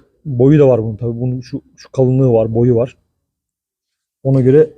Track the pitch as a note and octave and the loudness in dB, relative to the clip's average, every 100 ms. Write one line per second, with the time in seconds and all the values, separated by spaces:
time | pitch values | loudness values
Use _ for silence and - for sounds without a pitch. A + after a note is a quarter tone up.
0 | _ _ D#3 B2 C3 D3+ C#3 A#2 A2+ G#2 | _ _ -8 0 2 4 4 2 -2 -8
1 | A#2+ A#2 B2+ B2+ B2+ C#3 - _ - - | -10 -8 -8 -8 -10 -14 -16 _ -10 -4
2 | B2+ C3 C3+ A2+ A2 A2+ A#2+ A#2 B2 - | -2 0 0 0 0 0 0 0 -2 -8
3 | _ _ _ _ _ _ _ _ _ _ | _ _ _ _ _ _ _ _ _ _
4 | _ _ C3+ C3+ B2+ C#3+ D#3 | _ _ -4 0 2 2 2